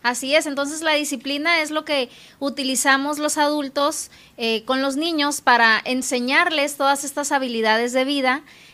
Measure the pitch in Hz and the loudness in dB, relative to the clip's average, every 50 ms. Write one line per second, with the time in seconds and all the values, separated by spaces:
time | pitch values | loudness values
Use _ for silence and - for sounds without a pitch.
0 | - 240 247 240 269 262 285 320 311 311 277 277 277 285 311 311 320 320 302 294 | -4 -4 -4 -2 -2 2 2 2 2 2 -4 -4 -4 -4 -4 -4 -2 0 0 0
1 | 294 294 285 233 - 269 285 294 302 339 349 330 311 294 302 311 302 311 294 277 | 0 -2 -6 -6 -6 -6 -4 -2 0 0 2 0 0 -2 -4 -6 -4 -2 -2 -2
2 | 247 240 - - - - - - 277 277 277 285 269 262 262 - - 285 269 269 | -2 -4 -8 -20 -20 -20 -12 -6 -6 -6 -4 -4 -4 -2 -2 0 2 2 2 2
3 | 277 294 302 294 302 302 294 302 294 294 294 302 277 269 - 285 285 302 311 - | 2 -2 -4 -2 -2 -2 0 2 2 2 2 0 -4 -4 -2 0 0 0 0 -4
4 | - - - - - - _ - 233 226 226 214 220 226 262 262 269 277 269 277 | -8 -12 -16 -20 -20 -20 _ -6 -4 -2 -2 -2 -2 -2 -2 0 0 0 -2 -2
5 | 320 339 330 302 285 285 285 - - 285 247 233 233 226 220 208 - - 254 262 | -2 -2 0 0 0 0 -2 -2 2 4 4 6 6 4 4 2 0 -2 -4 -2
6 | 254 - 277 247 240 247 277 320 349 349 320 302 277 294 285 - 277 277 277 277 | -2 -2 -2 -2 -2 2 2 2 2 2 2 0 -2 -2 -2 0 2 2 2 0
7 | - 277 - 294 285 - 302 277 262 247 233 226 220 220 220 226 233 240 240 262 | -2 -6 -6 -4 -4 0 0 0 0 0 -2 0 2 2 2 2 2 0 0 0
8 | 262 269 294 285 262 254 254 - - - - - - - | 0 0 0 0 0 0 0 -2 -4 -12 -20 -20 -20 -20